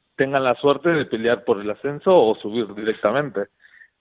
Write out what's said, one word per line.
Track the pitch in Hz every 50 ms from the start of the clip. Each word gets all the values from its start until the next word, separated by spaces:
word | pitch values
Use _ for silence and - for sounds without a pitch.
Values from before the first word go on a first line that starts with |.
| _ _ _
tengan | - 135 135 139 135 135
la | 127 120
suerte | - - 147 143 135 - 175
de | 165 151 127
pelear | - - 110 113 117 120 - -
por | - 113 98
el | 101 104
ascenso | 104 - - 139 147 147 - 190 185
o | 175 120 110 107
subir | - - 104 107 120 110 98 101
directamente. | 104 107 110 107 - - 104 113 139 151 139 - 98 101 - _ _ _ _ _ - - _ _ _